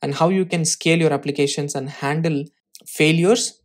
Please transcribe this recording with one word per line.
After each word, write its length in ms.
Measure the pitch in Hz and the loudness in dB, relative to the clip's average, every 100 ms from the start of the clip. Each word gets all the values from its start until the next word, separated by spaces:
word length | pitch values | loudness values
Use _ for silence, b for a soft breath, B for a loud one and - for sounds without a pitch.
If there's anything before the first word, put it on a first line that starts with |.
and 120 | 139 | -4
how 140 | 139 165 | 0 2
you 160 | 190 | 2
can 200 | 180 175 | 0 -2
scale 340 | 160 - - 165 | -2 -2 0 2
your 140 | 160 | 2
applications 640 | 143 143 139 139 147 143 | 0 -4 -2 -2 -2 -6
and 140 | 143 135 | -6 -10
handle 560 | 143 139 151 165 147 147 _ _ - - | -8 -4 -2 -2 -2 -6 _ _ -20 -18
failures 720 | - 156 165 170 233 - - | 0 2 4 4 2 0 -10